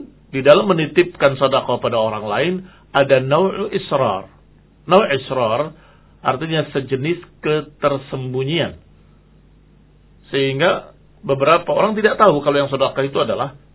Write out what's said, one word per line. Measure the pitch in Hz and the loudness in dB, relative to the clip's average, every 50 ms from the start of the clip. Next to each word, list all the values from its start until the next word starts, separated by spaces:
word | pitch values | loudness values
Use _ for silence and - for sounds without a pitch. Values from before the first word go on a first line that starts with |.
| - - - _ _ - | -10 -12 -20 _ _ -8
di | - 135 131 | -6 0 6
dalam | 190 196 190 214 196 | 6 6 6 6 2
menitipkan | 180 160 156 139 - 180 175 - - - 151 139 135 135 | 0 0 0 -2 2 2 2 2 2 0 2 2 2 2
sedekah | 139 127 135 127 - - 123 110 | 0 0 0 0 0 0 -4 -2
pada | - 117 120 113 | -2 -2 0 0
orang | 110 113 107 104 104 107 | -2 -2 -2 -4 -6 -4
lain | 104 117 147 175 185 185 - - - - - _ - | -2 -2 -2 -2 -4 -6 -8 -14 -20 -20 -12 _ 0
ada | 139 139 135 135 131 131 | 2 4 4 4 2 2
nau'u | 135 143 160 190 190 - 190 196 - | 2 2 2 2 0 -2 -4 -6 -6
israr. | 196 190 - - 160 135 131 110 95 95 95 - - _ _ _ _ _ _ _ _ _ - 156 | -6 -6 -6 -4 -2 -2 0 0 -2 -4 -8 -12 -20 _ _ _ _ _ _ _ _ _ -2 2
Nau'u | 175 202 220 - 139 131 | 4 4 4 2 -2 -4
israr | - - 135 131 120 107 113 127 151 160 151 - - - - _ _ _ _ _ - | -4 -4 -4 -2 0 0 0 -2 -4 -6 -10 -18 -20 -20 -20 _ _ _ _ _ -4
artinya | 139 139 - 160 160 160 156 143 - | -2 -2 -2 -4 -4 -2 -2 -2 -2
sejenis | - 143 131 117 135 127 135 160 175 170 - - - _ - | -4 -6 -6 -4 -4 -4 -2 -4 -4 -6 -8 -20 -16 _ -4
ketersembunyian. | 156 151 156 143 - - - 147 143 139 139 139 - 151 135 131 127 127 131 135 139 165 165 127 87 80 - - _ - _ _ _ - _ _ _ _ _ _ _ _ _ _ _ _ _ _ _ _ _ _ _ _ _ - - | -4 -2 -4 -4 -8 -8 -2 -2 -2 -2 -2 -6 -8 -10 -8 -8 -6 -6 -4 -4 -2 -2 -2 -4 -4 -6 -12 -20 _ -20 _ _ _ -20 _ _ _ _ _ _ _ _ _ _ _ _ _ _ _ _ _ _ _ _ _ -14 -6
Sehingga | - 139 139 135 135 135 165 196 - - - - - _ _ _ _ _ | -4 -2 -2 -2 0 0 0 0 0 -2 -6 -14 -20 _ _ _ _ _
beberapa | - 123 139 135 135 147 165 170 - - | -4 -4 -2 0 2 4 4 2 2 0
orang | 151 - 175 214 214 220 | 0 0 0 0 0 2
tidak | 208 214 - - | 0 0 2 4
tahu | 220 196 151 143 | 4 4 4 2
kalau | 143 147 143 143 143 | 2 0 0 0 0
yang | 135 | 0
sedekah | 139 131 135 - - 139 139 | 0 0 -2 -2 -2 -2 -4
itu | 135 139 - | -2 -2 -2
adalah | 80 - - 104 131 147 - - _ _ _ | -2 -2 -2 -4 -4 -6 -8 -14 _ _ _